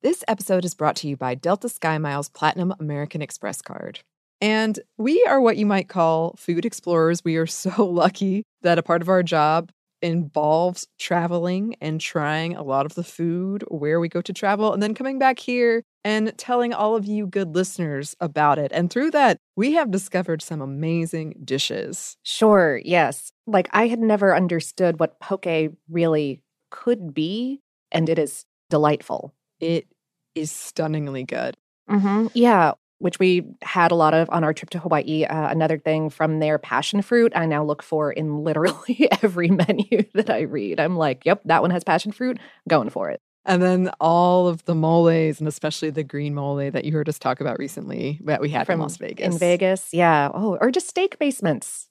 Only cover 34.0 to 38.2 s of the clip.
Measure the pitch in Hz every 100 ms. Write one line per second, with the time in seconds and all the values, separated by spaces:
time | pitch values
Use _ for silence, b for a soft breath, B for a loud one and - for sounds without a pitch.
34 | 156 160 165 170 156 156 165 175 165 156
35 | - 156 151 156 151 160 156 156 - 156
36 | 156 - 160 156 151 151 - 123 - 202
37 | 196 240 233 - 160 147 151 147 - 160
38 | 147 -